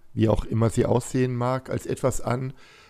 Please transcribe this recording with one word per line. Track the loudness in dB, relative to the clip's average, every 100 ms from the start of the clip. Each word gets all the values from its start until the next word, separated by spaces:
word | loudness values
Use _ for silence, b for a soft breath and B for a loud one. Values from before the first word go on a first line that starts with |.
| -8
wie | 0 2
auch | 2
immer | 0 0 2
sie | 2 2
aussehen | 2 0 0 0
mag, | 0 -2 -2 -4
als | -6 -6
etwas | -2 -2 -2
an, | -2 -4 -4 b b b b